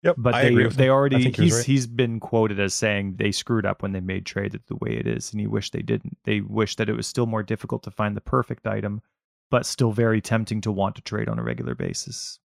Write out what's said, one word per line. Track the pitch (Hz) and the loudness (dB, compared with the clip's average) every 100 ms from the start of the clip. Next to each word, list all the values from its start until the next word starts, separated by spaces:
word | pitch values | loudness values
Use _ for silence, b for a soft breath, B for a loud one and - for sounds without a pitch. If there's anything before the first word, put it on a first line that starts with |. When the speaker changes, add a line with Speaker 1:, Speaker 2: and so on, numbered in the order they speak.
Speaker 1:
Yep, | 170 160 | 2 2
Speaker 2:
But | 120 | 2
Speaker 1:
I | 117 | 4
Speaker 2:
they, | 127 | 6
Speaker 1:
agree | 120 | 6
with | 117 131 | 4 4
Speaker 2:
they | 131 | 4
Speaker 1:
him. | |
I | |
Speaker 2:
already, | 135 139 131 | 6 4 4
Speaker 1:
think | 127 127 | 2 4
he | |
was | 165 | 4
Speaker 2:
he's, | 117 | 4
Speaker 1:
right. | 120 | 4
Speaker 2:
he's | 139 120 | 2 2
been | 117 120 113 | 0 0 0
quoted | - 117 110 101 | 0 2 2 2
as | 98 | 0
saying | - 110 101 98 92 | 0 0 0 -2 0
they | 104 | 0
screwed | 101 - 117 98 | 0 0 0 2
up | 98 | -2
when | 101 | -4
they | 95 | -4
made | 92 95 95 | -4 -4 -4
trade | - 101 104 | -4 -4 -6
it | _ | _
the | - | -6
way | - | -4
it | 57 - | -2 -2
is, | - - | -4 -6
and | 104 | -6
he | 104 | -2
wished | 107 - | -4 -4
they | - | -8
didn't. | 107 113 - - | -4 -4 -4 -10
They | - 107 | -4 -4
wish | 101 107 107 - | -2 -2 -2 -2
that | 107 | -2
it | 110 | -2
was | 117 | -4
still | - 117 | -2 -2
more | 110 | -2
difficult | 101 110 - 117 | -4 -6 -4 -8
to | - | -8
find | - 107 104 | -4 -4 -4
the | |
perfect | - 131 - - 113 | -2 -2 -2 -6 -4
item, | 104 104 104 _ _ _ _ _ | -4 -4 -8 _ _ _ _ _
but | 127 - | 0 0
still | - 120 | 0 0
very | 107 117 110 | 4 4 2
tempting | - 113 110 110 | 2 -2 0 -4
to | 110 | -2
want | 98 98 - | 0 -2 -4
to | |
trade | - 107 - | -8 -6 -4
on | - | -4
a | |
regular | 57 58 - 60 | -4 -4 -6 -4
basis. | 50 - - - - - | -6 -6 -10 -12 -14 -16